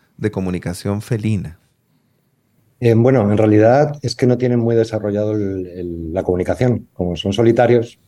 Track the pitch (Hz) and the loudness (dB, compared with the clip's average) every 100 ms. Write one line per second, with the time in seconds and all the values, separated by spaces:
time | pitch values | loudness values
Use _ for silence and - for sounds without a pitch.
0 | _ - 107 101 92 90 90 87 101 104 | _ -8 -6 -4 -4 -6 -6 -8 -6 -6
1 | - 113 110 104 78 - _ _ _ _ | -6 -4 -2 -4 -6 -14 _ _ _ _
2 | _ _ _ _ _ _ _ _ 120 113 | _ _ _ _ _ _ _ _ 2 4
3 | 123 131 101 104 110 104 110 135 147 147 | 4 4 2 2 4 4 6 4 2 -4
4 | 120 - 123 120 123 120 117 117 113 110 | -10 -2 0 2 0 0 2 0 0 -2
5 | 101 104 107 107 98 98 90 90 87 85 | -4 -2 -2 -4 -4 -6 -10 -10 -10 -8
6 | 82 90 90 90 90 87 123 107 - - | -6 -4 -2 -2 -2 -2 -2 -2 -6 -6
7 | 90 85 98 101 117 120 120 117 113 - | -4 -4 -2 2 2 4 4 2 0 -10